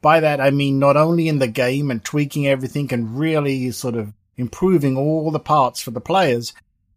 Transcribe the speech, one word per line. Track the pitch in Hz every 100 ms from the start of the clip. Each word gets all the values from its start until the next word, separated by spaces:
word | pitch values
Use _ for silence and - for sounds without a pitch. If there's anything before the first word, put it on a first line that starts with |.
by | 151 160
that, | 156 147
I | 135
mean | 139 139 135
not | 139 143
only | 156 170 160
in | 151
the | 127
game | 110 123 135 143
and | 117
tweaking | - 147 143 147 139
everything | 135 131 147 139
and | 123 113 120
really | 160 156 143 135 127
sort | 113 131 117
of | 104 - _ -
improving | 123 - 185 180 143 131
all | 143 160 156
the | 151
parts | - 147 127 -
for | -
the | 117
players, | - 185 175 120 117 - _ _ _